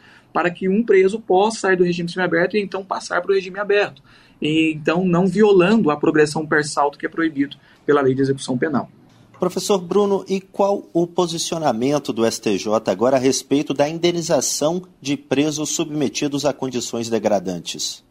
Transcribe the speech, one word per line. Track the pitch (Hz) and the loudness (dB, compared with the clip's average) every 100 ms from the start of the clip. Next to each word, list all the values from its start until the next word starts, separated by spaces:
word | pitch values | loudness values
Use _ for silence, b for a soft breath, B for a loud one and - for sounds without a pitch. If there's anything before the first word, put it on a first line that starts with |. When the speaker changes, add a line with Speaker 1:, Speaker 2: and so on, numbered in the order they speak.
| b b b | b b b
Speaker 1:
para | - 170 | -2 -2
que | 175 190 | -2 0
um | 202 | 0
preso | 240 392 190 220 | 4 6 4 2
possa | - 185 208 220 | 0 2 2 0
sair | 196 185 | 0 2
do | |
regime | 180 175 170 | 2 0 -4
semiaberto | 180 180 165 185 208 | -4 0 0 0 0
e | |
então | 190 190 | -2 -6
passar | 196 - - 175 | -6 -8 -4 -4
pro | 180 | 0
regime | 196 185 190 | 0 -2 -6
aberto. | 202 202 180 - b b b b | -2 0 0 -6 b b b b
E | 151 156 160 | -2 0 0
então | 156 156 165 | -2 -2 0
não | 190 175 190 | 2 2 2
violando | 185 214 196 175 226 151 | 4 6 6 6 4 2
a | 147 | 2
progressão | 151 156 151 160 156 | 2 4 2 0 -2
per | 156 | 0
salto | 147 - 143 - | 0 0 -2 -2
que | 160 | -8
é | |
proibido | - 160 139 139 - b b - | -4 -2 -2 -4 -6 b b 0
pela | 147 | 2
lei | 135 | 2
de | 131 | 2
execução | 135 135 - 127 | 0 -2 -4 -2
penal. | 160 127 - - - b b - | -2 -2 -4 -12 -20 b b -4
Speaker 2:
Professor | 180 185 - 202 | -4 -2 0 0
Bruno, | 175 190 202 190 - | 0 0 2 0 -2
e | 190 | -6
qual | - - 196 - - | -4 -2 0 0 -2
o | 170 170 | -2 -2
posicionamento | 175 175 165 - 170 151 113 131 147 - | 0 -2 -2 -6 -2 -2 0 0 0 -2
do | 113 | 0
S | 113 - | 0 0
T | 117 95 | -2 -2
J | 107 110 113 | 0 0 0
agora | 95 120 135 | 0 2 2
a | |
respeito | 131 127 - 139 143 | 2 0 0 -2 0
da | 139 143 | -2 -2
indenização | 165 175 170 160 151 - - 147 180 - _ | 0 -2 0 0 0 0 -2 -2 -2 -6 _
de | 131 143 | -6 -6
presos | - 131 151 147 147 | -2 0 0 -2 -4
submetidos | - 156 151 131 - 147 143 | -4 -4 -2 -4 -2 -4 -2
a | 143 | -2
condições | - 131 123 110 117 113 | -4 -6 -6 -6 -6 -4
degradantes? | 113 104 101 92 87 - - - - _ | -2 0 0 -2 -8 -10 -10 -10 -12 _